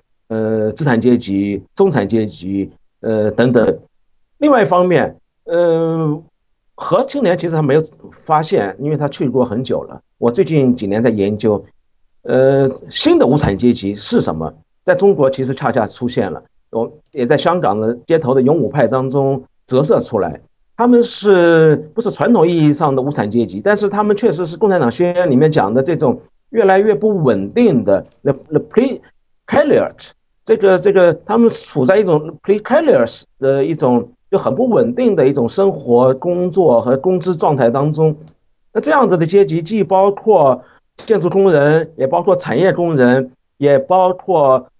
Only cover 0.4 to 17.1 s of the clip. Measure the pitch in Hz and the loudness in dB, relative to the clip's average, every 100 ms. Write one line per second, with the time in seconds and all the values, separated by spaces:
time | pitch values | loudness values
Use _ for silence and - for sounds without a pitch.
0.4 | 110 110 107 107 143 113 123 120 98 98 | -4 -2 -4 -4 -2 0 2 0 -2 -4
1.4 | 101 101 - - 196 131 98 110 107 - | -4 -6 -8 -2 0 0 -2 -2 -4 -8
2.4 | 92 98 95 _ _ _ 113 110 107 104 | -8 -6 -8 _ _ _ -6 -2 -2 0
3.4 | 123 123 101 - _ _ _ _ _ - | 0 2 0 -2 _ _ _ _ _ -2
4.4 | 294 254 196 180 180 160 101 - _ _ | 2 2 2 0 2 0 -2 -8 _ _
5.4 | - 170 175 165 165 165 156 156 160 _ | -6 -2 0 0 -2 -2 -4 -6 -10 _
6.4 | _ _ _ - - 175 262 285 214 175 | _ _ _ -14 -4 -2 -2 -2 -2 -2
7.4 | 165 160 147 147 156 _ - - - 156 | -2 -2 0 0 -2 _ -20 -14 -2 -2
8.4 | 160 156 101 - 143 151 147 - 147 127 | 0 -2 -2 -6 -6 -4 -6 -4 -4 -2
9.4 | 120 104 120 85 69 65 _ - 117 123 | -2 -4 -4 -6 -8 -18 _ -4 -4 0
10.4 | 185 160 131 123 101 104 120 107 98 104 | 0 2 2 0 -2 -2 0 0 -2 -2
11.4 | 113 101 - _ _ _ _ _ - 127 | -2 -2 -6 _ _ _ _ _ -4 2
12.4 | 135 139 135 - - - 311 349 240 151 | 2 2 0 -4 -12 -2 2 2 2 2
13.4 | - 98 123 113 98 104 - 233 - 80 | 0 0 0 0 -4 -8 -4 -2 -2 -6
14.4 | 78 - _ _ - 180 202 160 135 135 | -8 -12 _ _ -2 2 2 2 0 -2
15.4 | 131 139 135 120 104 - 123 127 98 73 | -6 -4 -2 -2 -4 -6 -6 -4 -6 -8
16.4 | _ _ _ 113 120 - _ | _ _ _ -8 -8 -10 _